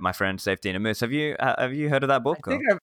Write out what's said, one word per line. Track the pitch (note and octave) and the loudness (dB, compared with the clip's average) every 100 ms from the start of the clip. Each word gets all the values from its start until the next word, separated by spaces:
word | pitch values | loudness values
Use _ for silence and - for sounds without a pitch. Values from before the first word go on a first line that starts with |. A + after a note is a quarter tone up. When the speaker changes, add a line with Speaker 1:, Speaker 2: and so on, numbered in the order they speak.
Speaker 1:
my | F2+ | -2
friend | F#2 G2 F#2+ | 0 -2 -2
Saif | - F#2+ | -2 -2
Dinamus. | G2+ F#2 A2 G#2+ | 0 -2 0 0
Have | A#2 | -2
you, | C#3+ D3+ - | -2 -2 0
uh, | C3+ - | 0 0
have | B2+ | 0
you | C#3 D3 | -2 0
heard | C#3 | 2
of | C3+ | 2
that | C3+ | 2
book, | B2 E3+ - | 2 -2 -2
Speaker 2:
I | |
think | C4+ C4+ | -2 2
Speaker 1:
or? | G3+ | 0